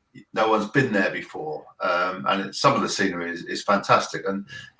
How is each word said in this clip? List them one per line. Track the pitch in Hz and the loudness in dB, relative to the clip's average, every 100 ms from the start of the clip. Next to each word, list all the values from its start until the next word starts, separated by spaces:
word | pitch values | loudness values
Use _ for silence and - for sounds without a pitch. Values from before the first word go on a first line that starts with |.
| _ - - | _ -20 -6
no | 113 113 | 2 4
one's | 107 101 | 4 2
been | 139 101 | 2 4
there | 104 90 | 2 0
before, | 82 - - 78 76 - - | -2 -8 -8 -8 -8 -10 -6
um, | 95 101 101 95 98 | -2 0 0 -2 -2
and | 98 98 | -2 -2
it, | |
some | - - | 2 2
of | - | 4
the | 90 | 0
scenery | - 98 87 85 | 0 0 -2 -6
is, | 87 | -8
is | - - | -8 -4
fantastic, | - 101 - 98 - - 98 | 0 2 4 2 2 -4 -4
and | 98 101 - - - | -4 -6 -14 -16 0